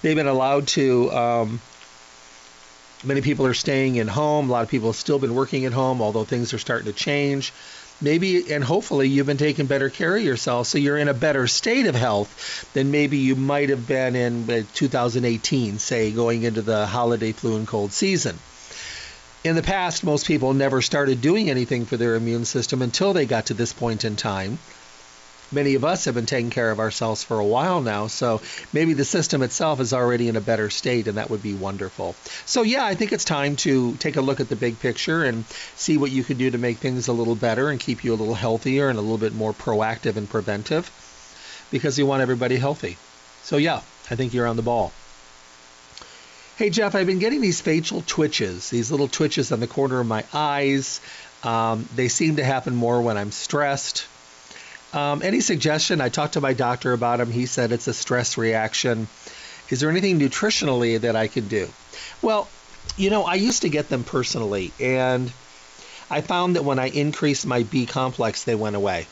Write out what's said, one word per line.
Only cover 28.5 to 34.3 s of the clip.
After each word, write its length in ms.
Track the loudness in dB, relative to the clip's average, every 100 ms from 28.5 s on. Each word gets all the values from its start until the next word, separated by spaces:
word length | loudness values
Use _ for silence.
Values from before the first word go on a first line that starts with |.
| -16 -4
maybe 200 | 2 2
the 120 | 2
system 360 | 2 0 0 0
itself 380 | 0 0 0 0
is 120 | 0
already 360 | 2 2 2 2
in 60 |
a 60 | 0
better 280 | 0 0 0
state, 380 | -2 0 0 0
and 100 | -4
that 140 | -4
would 120 | -4
be 120 | -4
wonderful. 600 | -4 -6 -6 -8 -6 -8 -8 -14 -16
So, 180 | -4 0
yeah, 220 | 2 0
I 120 | 0 -2
think 160 | -2
it's 120 | -2
time 300 | 0 0 0 0
to 380 | 2 2 2 -2
take 200 | -2 0
a 40 |
look 200 | 0